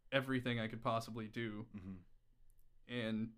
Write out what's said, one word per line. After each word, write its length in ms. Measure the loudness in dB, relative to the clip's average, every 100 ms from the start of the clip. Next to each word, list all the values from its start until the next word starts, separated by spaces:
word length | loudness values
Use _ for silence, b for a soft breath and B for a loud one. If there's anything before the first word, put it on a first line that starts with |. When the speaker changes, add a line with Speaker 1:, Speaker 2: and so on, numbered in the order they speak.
| 2
Speaker 1:
everything 480 | 2 4 2 4 2
I 80 | 0
could 160 | 0
possibly 440 | 2 2 0 -4 -4
do, 380 | -2 -2 -2 -6 -8
Speaker 2:
Mm-hmm. 1160 | -8 -10 -12 -20 -20 -20 -20 -20 -20 -18 -6 -2
Speaker 1:
and 300 | 0 0 -2